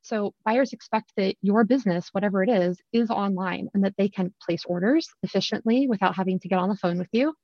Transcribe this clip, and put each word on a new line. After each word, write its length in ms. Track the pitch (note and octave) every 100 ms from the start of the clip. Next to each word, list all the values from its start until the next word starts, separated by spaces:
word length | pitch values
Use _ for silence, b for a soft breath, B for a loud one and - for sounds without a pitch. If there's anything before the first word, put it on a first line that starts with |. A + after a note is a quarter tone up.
So 300 | - A3 G3+ _
buyers 280 | A3 A#3+ B3+
expect 400 | A3+ - A3 - -
that 180 | F#3+ -
your 220 | F#3+ G#3
business, 440 | G#3+ C4+ G#3 F3 -
whatever 300 | G3 G3+ F#3+
it 60 | F#3+
is, 320 | G#3+ F3+ F3+ _
is 180 | A#3 A3
online 580 | - G3+ F#3 F#3+ F3+ G3
and 100 | G3+
that 100 | G3 G3+
they 100 | G#3
can 240 | - F#3 _
place 220 | - E3+
orders 440 | - F3 G3 D#4 - _
efficiently 640 | F#3+ G3 - G#3+ A3 B3 C#4
without 280 | G3+ F#3 F#3
having 220 | F#3+ F#3
to 100 | F3+
get 100 | F#3
on 100 | F#3
the 80 | G3
phone 220 | F3+ F3
with 100 | F3
you 220 | A3+ D4 D#4+